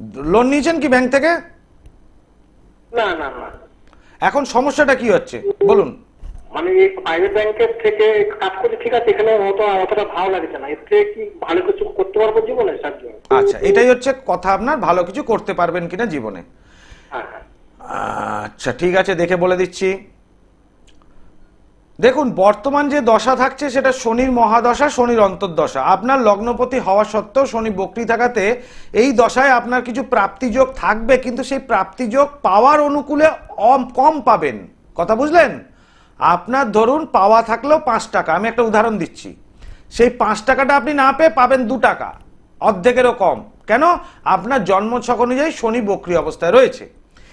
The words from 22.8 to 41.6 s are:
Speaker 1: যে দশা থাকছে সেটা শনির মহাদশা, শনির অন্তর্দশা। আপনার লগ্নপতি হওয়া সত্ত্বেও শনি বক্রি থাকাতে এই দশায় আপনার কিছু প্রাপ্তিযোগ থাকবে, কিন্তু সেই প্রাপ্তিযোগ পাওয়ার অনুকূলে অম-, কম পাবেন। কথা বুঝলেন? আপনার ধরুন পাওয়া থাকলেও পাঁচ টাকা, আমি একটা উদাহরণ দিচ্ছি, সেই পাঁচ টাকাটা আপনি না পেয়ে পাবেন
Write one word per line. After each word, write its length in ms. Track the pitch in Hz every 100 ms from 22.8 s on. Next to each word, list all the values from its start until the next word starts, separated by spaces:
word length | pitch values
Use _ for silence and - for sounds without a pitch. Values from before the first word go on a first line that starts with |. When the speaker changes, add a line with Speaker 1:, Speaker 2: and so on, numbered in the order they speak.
| 294
Speaker 1:
যে 120 | 285
দশা 360 | 233 220 233 247
থাকছে 340 | 262 262 294
সেটা 220 | 262 262
শনির 400 | 254 226 233 262
মহাদশা, 580 | 247 220 233 240 233 294
শনির 300 | 247 240 233
অন্তর্দশা। 600 | 196 190 196 160 147 135
আপনার 380 | 139 190 240 269
লগ্নপতি 580 | 220 202 233 226 247 262
হওয়া 260 | 180 202
সত্ত্বেও 420 | 214 214 - 269 269
শনি 240 | 226 220
বক্রি 340 | 190 190 226
থাকাতে 580 | 233 226 240 240 196 240 - - -
এই 200 | 208 269
দশায় 380 | 233 226 254 269
আপনার 320 | 240 240 247
কিছু 200 | 247 247
প্রাপ্তিযোগ 680 | 233 226 196 - 254 247 262 -
থাকবে, 400 | 175 214 233 254
কিন্তু 260 | 247 240
সেই 160 | 247 269
প্রাপ্তিযোগ 720 | 269 202 185 - 240 262 285 -
পাওয়ার 380 | 196 202 262 302
অনুকূলে 500 | 294 285 - 294 311 262 -
অম-, 420 | - 214 262 240
কম 260 | 254 294 311
পাবেন। 480 | 240 202 147 107 87 _ _
কথা 200 | - 170
বুঝলেন? 500 | 220 302 339 269 135 - _ _ _ _ -
আপনার 540 | 156 175 220 262 240
ধরুন 340 | 202 226 302 311
পাওয়া 360 | 214 196 226
থাকলেও 360 | 226 226 277 311
পাঁচ 300 | 294 220 -
টাকা, 260 | 196 160
আমি 140 | 170 226
একটা 140 | 226
উদাহরণ 360 | 226 214 226 208
দিচ্ছি, 380 | 165 - - - - - - - -
সেই 200 | - 240
পাঁচ 320 | 240 214 208
টাকাটা 340 | 262 262 269 277
আপনি 180 | 269
না 180 | 285 262
পেয়ে 180 | 269 320
পাবেন 380 | 311 254 262